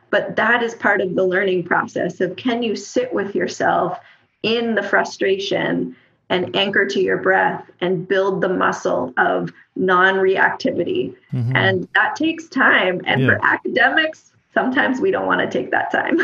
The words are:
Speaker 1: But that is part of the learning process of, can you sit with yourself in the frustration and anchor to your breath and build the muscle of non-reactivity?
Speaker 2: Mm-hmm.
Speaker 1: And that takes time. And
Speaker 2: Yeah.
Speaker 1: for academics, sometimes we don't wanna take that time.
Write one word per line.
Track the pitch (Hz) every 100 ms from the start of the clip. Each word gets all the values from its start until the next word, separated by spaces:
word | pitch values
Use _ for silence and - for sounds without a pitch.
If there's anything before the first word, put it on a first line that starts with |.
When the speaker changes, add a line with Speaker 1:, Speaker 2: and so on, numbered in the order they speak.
| _
Speaker 1:
But | 202 185 185
that | 220 240
is | 233 -
part | 220 202
of | 185 185
the | 185
learning | 180 202 185 175
process | 180 - 214 185 -
of, | 180 -
can | 254 233
you | 233 -
sit | - 254 -
with | 208 196 185
yourself | 175 - 170 170 170 - - _ _ _
in | 214 233 233 202
the |
frustration | 202 196 190 - 196 196 - 170 165 175 180 - _ _ -
and | 185 180 196
anchor | 202 208 190
to | 196
your | 185 180
breath | 190 190 180 - - _
and | 180 175 156
build | 190 196 180
the | 190 185
muscle | 185 185 185 175 175 185
of | 180 185 165 - _ -
non-reactivity? | 185 180 190 190 190 190 196 - - - 190 185 123 - _
Speaker 2:
Mm-hmm. | 131 117 131
Speaker 1:
And | 190 190 - 196
that | 214 -
takes | 320 320 -
time. | 269 240 269 185 180 -
And | -
Speaker 2:
Yeah. | 143
Speaker 1:
for | - -
academics, | - - 359 262 302 311 - _ _ _
sometimes | 220 254 262 208 254
we | 196
don't | 190 185
wanna | 180 170
take | 185 185
that | - -
time. | - - 170